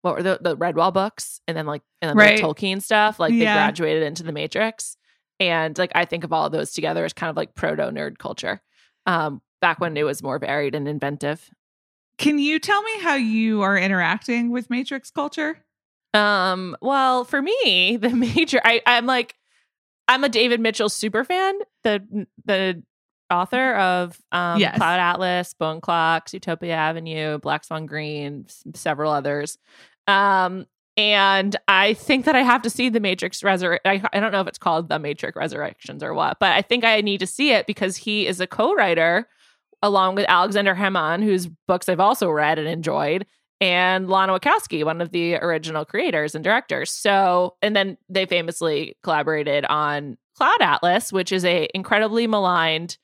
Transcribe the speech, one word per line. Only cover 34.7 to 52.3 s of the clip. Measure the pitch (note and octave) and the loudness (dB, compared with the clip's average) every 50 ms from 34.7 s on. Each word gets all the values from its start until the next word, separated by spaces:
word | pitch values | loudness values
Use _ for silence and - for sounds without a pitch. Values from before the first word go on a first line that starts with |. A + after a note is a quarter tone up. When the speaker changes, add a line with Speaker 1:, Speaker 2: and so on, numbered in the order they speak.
| E3 D#3+ E3+ D#3+ | 0 0 0 -2
Speaker 1:
The | D3+ D#3 | -4 -4
Matrix | D3+ D3 D3 - - C3+ - | -4 -6 -6 -6 -8 -10 -6
Resurrections | - D#3 D#3 C#3+ D3 D3 E3 - _ - - - C#3+ | -6 -6 -6 -6 -6 -8 -8 -10 _ -16 -16 -12 -10
or | D3+ - | -8 -6
what, | - - - - - _ | -4 -2 -2 -2 0 _
but | G3+ F#3 | 2 2
I | D#3 - | 2 2
think | G3+ _ A#3+ B3 A3+ | 2 _ -2 0 2
I | A3+ A3 G#3+ | 2 2 2
need | G#3 G#3 G3 F#3+ | 2 0 -2 -2
to | F#3 | -4
see | F#3 - - C#4 D4+ | -6 -2 -2 2 2
it | A#3+ G3+ - | 2 2 0
because | - G3+ - G#3 F#3+ F#3 | -2 -4 -4 -4 -4 -4
he | - - A3 G#3+ G#3+ G3+ | -6 -6 -4 -2 -2 -2
is | - F#3 F3+ | -2 -2 -4
a | F3+ | -6
co-writer | - - - G#3+ D#4 G4+ E4 G#3+ F#3 E3+ E3 D#3+ E3 F3 G3+ A#3 _ _ _ _ _ _ _ _ _ _ _ | -6 -2 -2 0 0 2 2 2 2 2 2 2 2 2 0 -2 _ _ _ _ _ _ _ _ _ _ _
along | - G#3 G3+ F#3+ F#3 F#3 F#3+ | -2 2 2 2 2 2 0
with | G3 G3+ - | 0 2 4
Alexander | F3+ F3 F3+ A3 G3 G#3 G3+ G3 F#3 | 4 4 4 2 2 2 2 2 2
Hemon, | F3+ G3+ F#3+ F#3+ F3 D#3+ D#3+ E3 F3+ G#3+ | 2 -2 0 0 0 0 0 0 0 2
whose | G#3+ F#3+ F#3 F3 E3+ E3 _ _ | 2 0 0 -2 -6 -12 _ _
books | - F3+ F3 - - | -2 -2 0 0 -2
I've | F#3 D#3+ | 2 4
also | F#3+ G#3 G#3 - G#3+ F3 | 4 2 4 2 0 0
read | D#3 D3+ D3+ D3 D#3+ D#3 | 2 2 2 2 2 0
and | D3+ D#3+ | -2 -4
enjoyed, | E3+ E3 D#3+ D#3+ C#3 D3 D3+ C#3+ D#3+ F#3+ G3+ _ _ _ _ _ _ _ | -6 -4 -4 -2 -2 0 0 0 -2 -2 -4 _ _ _ _ _ _ _
and | G3+ F#3 F3+ F3+ F3+ F#3 F#3 F#3 F#3+ F3+ | 0 2 4 4 4 4 2 0 0 0
Lana | F#3+ F#3+ F#3+ F#3+ F#3+ F#3 | 2 2 2 2 0 0
Wachowski, | - D4 F4+ A4 - - - D3+ D3+ | 2 2 2 2 0 -4 -4 -2 -2
one | D#3 D#3+ E3+ | -2 -2 -2
of | F3 E3+ | -6 -4
the | - F3 E3+ E3+ E3+ | -2 -2 0 0 0
original | - - F3 E3 D#3+ D#3 D#3+ D#3+ D#3 D3+ | 0 0 -2 -2 -2 -4 -4 -6 -6 -6
creators | _ - B3+ E4+ E4 F#3+ D3+ D3+ D3+ - | _ -4 -4 -2 0 0 -2 -2 -2 -6
and | D#3 D3+ | -2 0
directors. | F3+ A3 B3 - - D3+ C3 C#3 - | 0 0 0 0 -4 -6 -4 -4 -6
So, | - - - G#3 G3+ G3 G3 F3+ F3+ F3+ F3+ F3+ _ _ | -8 -2 0 2 4 4 4 4 4 2 2 0 _ _
and | - G#3+ G#3+ | -2 0 2
then | G3+ F#3+ G3 - _ _ _ | 0 0 -2 -4 _ _ _
they | F#3 F#3+ F#3+ | -2 -2 -2
famously | F#3 F#3 F3 E3 E3 E3+ - E3+ D#3+ D3+ C#3+ D#3+ - - _ | 0 0 -2 -2 -4 -6 -2 -2 0 0 -2 -4 -6 -12 _
collaborated | - F#3 D#3+ D3+ C#3+ D#3 D#3+ D3+ D3 D3 C#3 D3 - | -4 -2 0 0 0 0 -2 -2 0 0 0 0 0
on | - D3 D3+ D3+ D3 D3 D3 D3 C#3 A#2 _ _ _ _ | 0 0 0 0 0 -2 -4 -6 -10 -14 _ _ _ _
Cloud | _ - C#4 A4+ A#4 | _ 2 2 4 4
Atlas, | G#3+ E3 C#3+ - - F3 F3 A3 - - | 4 2 2 2 2 2 2 2 -2 -2
which | G3 F#3+ F3+ - | -4 -4 -2 0
is | F#3+ F#3 F3+ | -2 0 2
a | F3+ F3 F3 D#3 - - | 2 2 2 0 -2 -6
incredibly | F#3+ F#3 - G3+ G#3 A3 G#3+ G#3+ A#3 A#3 | -8 -2 2 2 2 2 2 0 0 0
maligned | A3 | 2